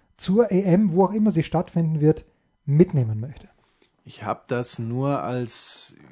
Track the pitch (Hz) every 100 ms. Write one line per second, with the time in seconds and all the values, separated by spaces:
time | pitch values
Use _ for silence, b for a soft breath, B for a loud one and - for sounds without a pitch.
0 | _ _ - 202 220 190 202 180 208 170
1 | 202 214 214 160 - 160 175 170 165 156
2 | 151 156 - _ _ _ - 147 185 143
3 | 113 107 131 - - _ _ _ _ _
4 | - - 98 - - 123 120 - 113 123
5 | 139 139 87 127 117 - - - - -
6 | -